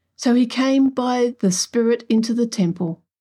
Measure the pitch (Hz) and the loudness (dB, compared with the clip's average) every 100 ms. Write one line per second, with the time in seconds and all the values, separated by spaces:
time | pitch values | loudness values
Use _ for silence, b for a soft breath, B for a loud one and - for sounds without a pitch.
0 | _ - 254 240 240 - 262 269 269 262 | _ -6 0 2 2 0 0 2 2 0
1 | 247 247 240 240 196 180 - 240 233 233 | -2 0 -2 0 -2 -2 -2 0 0 0
2 | 233 220 226 233 233 220 175 175 170 165 | 0 0 0 -2 -2 0 -2 -2 -6 -8
3 | _ _ | _ _